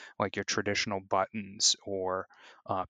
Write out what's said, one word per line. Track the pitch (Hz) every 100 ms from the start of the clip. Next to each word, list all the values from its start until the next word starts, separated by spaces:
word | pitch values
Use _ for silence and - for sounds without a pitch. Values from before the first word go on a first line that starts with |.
| - -
like, | 101 -
your | -
traditional | - 101 101 107 98
buttons | 95 95 95 113 98 104 - - -
or, | 98 92 92 - - - - -
uh, | 98